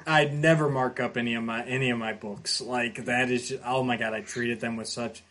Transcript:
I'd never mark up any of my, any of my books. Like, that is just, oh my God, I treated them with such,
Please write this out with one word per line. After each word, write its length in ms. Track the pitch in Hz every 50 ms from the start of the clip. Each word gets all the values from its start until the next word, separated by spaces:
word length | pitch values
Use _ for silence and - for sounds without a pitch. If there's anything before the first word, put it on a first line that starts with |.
| -
I'd 280 | 156 156 151 151 143 143
never 360 | 147 151 165 165 156 151 143
mark 300 | 135 131 127 123 127 -
up 160 | 123 117 -
any 180 | 123 120 117 117
of 80 | 117 113
my, 200 | 113 113 117 123
any 260 | 127 127 131 135 127
of 80 | 120
my 140 | 117 113 110
books. 480 | 107 101 - 104 101 - - - - -
Like, 460 | 127 107 123 123 120 120 104 131 113
that 260 | 120 123 123 127 123
is 160 | 127 120 120 -
just, 120 | 135 127 -
oh 180 | 123 127 131 127
my 120 | 127 120
God, 180 | 110 117 110 110
I 60 | 110
treated 380 | - - - 127 117 120 117 110
them 160 | 123 117 113
with 120 | 110 110
such, 360 | - - 123 120 110 - - - _